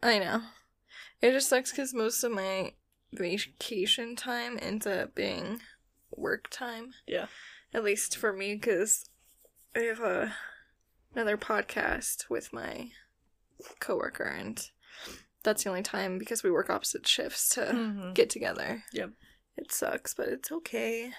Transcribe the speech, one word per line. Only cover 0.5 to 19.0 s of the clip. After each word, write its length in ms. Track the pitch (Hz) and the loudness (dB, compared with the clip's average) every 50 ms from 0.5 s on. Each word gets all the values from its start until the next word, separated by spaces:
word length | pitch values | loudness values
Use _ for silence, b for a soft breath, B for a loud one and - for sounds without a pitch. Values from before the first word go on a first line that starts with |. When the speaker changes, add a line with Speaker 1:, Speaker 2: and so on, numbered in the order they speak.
| B B B B _ _ B B B B B B B B | B B B B _ _ B B B B B B B B
Speaker 1:
It 100 | - 240 | 6 6
just 180 | 262 269 262 - | 8 6 6 4
sucks 220 | 277 254 262 - | 4 4 4 2
'cause 220 | - - 277 254 247 | -2 -2 -2 -2 0
most 300 | 240 220 220 240 - - | 0 0 2 2 2 0
of 80 | 233 | 0
my 420 | 226 196 190 190 190 190 180 - - _ _ _ _ _ _ _ | 0 0 0 0 0 0 -2 -4 -6 _ _ _ _ _ _ _
vacation 1040 | - - 185 175 180 208 - - - - - - 233 196 185 214 - - 233 233 240 | -6 -4 -2 0 0 0 -2 -4 -6 -8 -8 -4 -2 0 2 4 2 2 2 -2 -8
time 420 | 233 - 254 240 240 240 240 247 - | -6 -4 -4 -2 -2 -2 -4 -6 -4
ends 240 | - 185 202 214 - 208 | -4 -2 -2 -2 0 0
up 260 | 196 180 - - - | 0 0 -2 -2 -2
being 460 | - 202 - - - - - 214 240 B B B B _ _ _ _ _ _ | -2 -2 0 -2 -2 -4 -4 -6 -8 B B B B _ _ _ _ _ _
work 380 | - - 214 - - - - - | -8 -4 0 0 0 0 -2 -6
time. 440 | - - 254 240 233 226 233 262 254 - _ | -8 -8 -6 -6 -6 -8 -12 -14 -18 -18 _
Speaker 2:
Yeah. 220 | - - - - B B B B B B B B B - | -4 -4 -4 -4 B B B B B B B B B -4
Speaker 1:
At 100 | 226 220 | 0 2
least 340 | 208 202 208 - - - - | 2 2 2 0 -2 -2 0
for 160 | - 220 196 | 2 0 0
me, 240 | 190 196 202 208 208 | 0 -2 -4 -4 0
'cause 520 | - 240 202 170 208 220 - - - - _ _ _ - - _ - - _ - - _ - | 2 4 4 4 4 4 4 2 2 -4 _ _ _ -20 -20 _ -20 -20 _ -20 -14 _ -2
I 60 | 226 | 0
have 180 | 233 233 220 226 | 0 0 0 0
a, 360 | 233 202 180 190 208 214 208 B B B B B B B B B _ _ _ _ _ _ - | 0 2 2 2 0 -2 -2 B B B B B B B B B _ _ _ _ _ _ -4
another 240 | 247 226 214 208 208 | 0 2 2 2 2
podcast 920 | - - 220 202 202 - - - - - - 247 - - - - - - | 0 0 2 2 0 0 0 0 2 2 0 0 0 -2 -4 -4 -4 -2
with 220 | - - - - - | -4 -4 -4 -6 -8
my 380 | - - - - - - 240 B B B B _ _ _ _ _ _ _ _ _ - - - - - | -8 -6 -6 -8 -8 -10 -12 B B B B _ _ _ _ _ _ _ _ _ -20 -20 -18 -12 -8
coworker, 440 | - - 196 - - - - - - | -4 -2 0 0 0 -2 -4 -4 -4
and 480 | - 69 87 - 208 226 - - - - B B B B B B B B B B B _ _ - | -4 -4 -4 -6 -6 -6 -8 -8 -10 -14 B B B B B B B B B B B _ _ 2
that's 200 | 214 214 214 - | 2 2 2 0
the 60 | 202 | 0
only 140 | 185 180 202 | -2 -2 -2
time, 340 | - - 202 196 190 185 185 | -2 -2 -2 0 0 -2 -2
because 240 | 214 - 233 220 | -4 -4 -4 2
we 80 | - 190 | 4 4
work 180 | 175 - - - | 4 4 4 4
opposite 380 | - - - - - - - - | 0 0 0 -2 -4 0 2 2
shifts, 420 | - - - - - - - - | 2 2 2 0 -2 2 2 4
to 120 | - 247 | 4 4
Speaker 2:
Mm-hmm. 520 | - - 254 240 226 220 202 202 185 180 185 | 2 2 2 2 2 0 -2 -2 -4 2 4
Speaker 1:
get 160 | 196 233 - | 6 6 6
together. 520 | - 220 - - 87 - - - - 226 - - - | 4 0 -2 -2 -2 -2 -2 -2 -4 -4 -6 -8 -6
Speaker 2:
Yep. 180 | - | -6